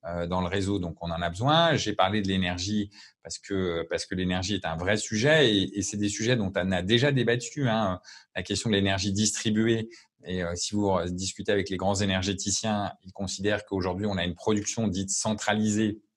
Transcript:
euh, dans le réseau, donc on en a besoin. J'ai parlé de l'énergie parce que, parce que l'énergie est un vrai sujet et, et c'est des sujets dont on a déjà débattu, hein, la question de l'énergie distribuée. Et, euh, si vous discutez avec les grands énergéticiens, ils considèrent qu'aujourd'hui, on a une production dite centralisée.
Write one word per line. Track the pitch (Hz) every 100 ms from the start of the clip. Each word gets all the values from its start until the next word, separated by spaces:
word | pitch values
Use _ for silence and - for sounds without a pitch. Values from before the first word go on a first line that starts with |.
| 85
euh, | 87 85
dans | 90
le | 90
réseau, | 98 98 101
donc | 87 80
on | 85
en | 82
a | 85
besoin. | 85 123 156 170 131
J'ai | 107
parlé | 101 92 107
de | 95
l'énergie | 95 90 87 92 107 101 - - _
parce | - -
que, | - 98 92 85 82
parce | 85 -
que | 92
l'énergie | 92 90 92
est | 101 87
un | 82
vrai | 87 107
sujet | - 110 131 156 131
et, | 104 92 101
et |
c'est | 95 107
des | 104
sujets | 101 110
dont | 123 95 95
on | 90
a | 92
déjà | 90 117 143
débattu, | 135 117 120 - - 131
hein, | 110 104 90 - - _
la | -
question | 95 101 120
de |
l'énergie | 101 98 98 101
distribuée. | 98 107 - 110 107 110 113 113 - - _
Et, | - 92
euh, | 87 87
si | -
vous | 104 101 92 87
discutez | 90 95 - 98
avec | 104 92
les | 92
grands | 92
énergéticiens, | 98 101 95 92 95 - 104 110 104 101 -
ils | 95
considèrent | 92 95 - 98 104 -
qu'aujourd'hui, | 98 92 90 104
on | 98
a |
une | 85
production | 82 - 107 101 - 110
dite | 92 95
centralisée. | - 110 107 - 107 107 104 110 107 _